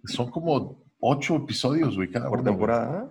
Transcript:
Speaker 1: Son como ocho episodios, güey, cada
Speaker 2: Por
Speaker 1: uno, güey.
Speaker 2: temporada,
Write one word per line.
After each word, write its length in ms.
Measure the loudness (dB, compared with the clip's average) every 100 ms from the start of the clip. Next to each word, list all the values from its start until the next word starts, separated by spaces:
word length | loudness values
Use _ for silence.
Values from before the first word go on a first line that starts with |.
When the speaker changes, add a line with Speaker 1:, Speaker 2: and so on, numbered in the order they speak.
Speaker 1:
Son 260 | -8 -6 -4
como 500 | -2 2 0 0 -12 _ -2
ocho 340 | 2 2 2
episodios, 640 | 0 0 -2 0 2 2 0
güey, 120 | -2
cada 200 | -2 -2
Speaker 2:
Por 100 | 0
Speaker 1:
uno, 40 |
güey. 100 | 2
Speaker 2:
temporada, 500 | 2 2 2 0 -4 -8